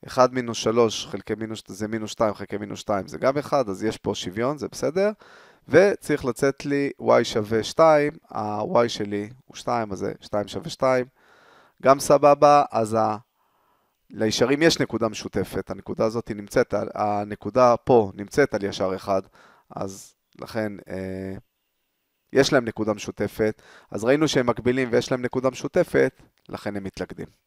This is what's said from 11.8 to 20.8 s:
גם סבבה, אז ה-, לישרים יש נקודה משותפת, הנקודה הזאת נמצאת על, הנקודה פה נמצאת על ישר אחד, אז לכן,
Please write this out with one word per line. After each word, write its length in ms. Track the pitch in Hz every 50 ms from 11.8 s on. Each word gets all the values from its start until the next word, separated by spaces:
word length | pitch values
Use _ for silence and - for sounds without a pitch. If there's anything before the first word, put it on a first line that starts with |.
| -
גם 180 | 131 135 143
סבבה, 640 | 139 - 147 143 139 147 143 143 143 147 147 143 143 -
אז 240 | - 113 113 107 110
ה-, 220 | 110 110 110 107 107 120 _ _ _ _ _ _ _ _ _ _ _ _ _ _ _ _ _
לישרים 520 | - 107 110 110 104 - 127 120 139 143 156
יש 180 | 165 156 -
נקודה 280 | 139 - - 113 113 110
משותפת, 600 | 107 - - 98 _ 107 92 - - 98 95 -
הנקודה 340 | 98 95 95 - - - 120
הזאת 260 | 110 110 117 113 -
נמצאת 440 | 113 104 101 101 - 135 123 _ -
על, 140 | 104 104 - -
הנקודה 800 | 95 104 104 104 104 104 104 104 - - 104 101 127 127 123 120
פה 360 | 113 _ - 135 120 107 95 -
נמצאת 400 | - 101 101 - - 143 131 -
על 100 | 107 98
ישר 280 | 98 92 - 101 95 95
אחד, 260 | 95 - - 98 95 98 - _ - - _ _ _ _ _ -
אז 380 | - - 98 95 98 - - _ _ _ _ _ -
לכן, 320 | - - - 117 110 107 101 92